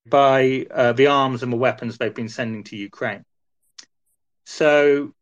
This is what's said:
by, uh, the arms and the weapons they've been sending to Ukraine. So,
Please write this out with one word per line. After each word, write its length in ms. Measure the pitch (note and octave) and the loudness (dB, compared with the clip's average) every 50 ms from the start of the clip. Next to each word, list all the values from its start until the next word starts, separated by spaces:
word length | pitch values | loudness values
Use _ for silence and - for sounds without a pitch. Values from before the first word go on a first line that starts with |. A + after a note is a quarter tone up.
| _ | _
by, 580 | - - C#3 C#3 C3+ C3+ C3+ C3 C3 C3 C3+ - - | 0 2 4 4 4 4 4 2 2 0 -2 -6 -6
uh, 220 | - C3+ B2+ A#2+ A#2 | -2 0 0 0 4
the 140 | B2+ C3+ | 4 2
arms 360 | C#3+ C#3+ C#3 C3+ C3+ B2+ A#2 C3 | 4 4 2 0 -2 -2 -6 -6
and 100 | B2 A#2+ | -4 -4
the 40 | |
weapons 400 | A#2 C3 A#2+ A#2 - A#2+ A#2 - | -2 -2 -2 -2 -4 -10 -12 -8
they've 160 | - A#2+ G#2+ - | -6 -6 -6 -6
been 160 | - A#2 G#2+ | -8 -10 -10
sending 340 | - - B2 A2+ A2 G#2+ G2+ | -8 -8 -8 -8 -8 -12 -14
to 100 | - A2+ | -16 -14
Ukraine. 480 | G#2 G2+ G2+ - - C3+ A#2 G2+ G2+ - _ _ _ _ _ _ _ _ _ _ - - _ _ _ _ _ _ _ _ _ _ _ _ | -14 -14 -14 -12 -10 -8 -8 -8 -10 -16 _ _ _ _ _ _ _ _ _ _ -20 -20 _ _ _ _ _ _ _ _ _ _ _ _
So, 680 | - - - D#3 D3+ D3 D3 C#3+ D3 C#3+ C#3+ C#3+ - - _ | -20 -6 0 2 2 4 4 4 4 2 2 -2 -8 -14 _